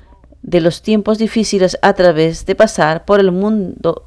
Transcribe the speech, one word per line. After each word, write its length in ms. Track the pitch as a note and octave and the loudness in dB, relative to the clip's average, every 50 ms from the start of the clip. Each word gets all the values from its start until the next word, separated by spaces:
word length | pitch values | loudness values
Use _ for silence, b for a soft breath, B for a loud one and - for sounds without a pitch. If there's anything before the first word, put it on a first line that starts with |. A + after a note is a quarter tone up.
| b b b b b _ - _ | b b b b b _ -20 _
de 180 | - - F3 E3+ | -8 -2 -2 0
los 220 | D#3+ E3+ D#3+ - | 0 0 -2 -2
tiempos 340 | - G#3+ A3 G#3 G3 G#3+ A3 | -2 -2 -2 0 0 -2 -2
difíciles 640 | G#3+ A3+ G3+ - A3+ G3+ - G#3 F#3+ F#3 F3+ - - | -2 -4 -2 -2 -4 -2 -2 0 0 0 0 0 0
a 140 | - G3 G3 | 0 0 2
través 500 | - F3+ F3 D#3 D#3 D#3+ E3 E3 - - | 4 2 2 4 2 0 0 -2 -4 -6
de 100 | - F#3+ | -4 2
pasar 520 | - A3 G#3+ - - D#3 D#3 D#3+ E3 - | 2 2 2 2 0 0 0 0 -2 0
por 140 | - G3+ G3+ | 2 2 4
el 120 | G3 F#3 | 4 2
mundo, 720 | F3 F#3 G3+ G#3+ A3 G#3+ F#3 F3+ - - - E3 - - - | 0 0 -2 -2 -2 -2 -4 -6 -8 -4 -4 -4 -4 -4 -10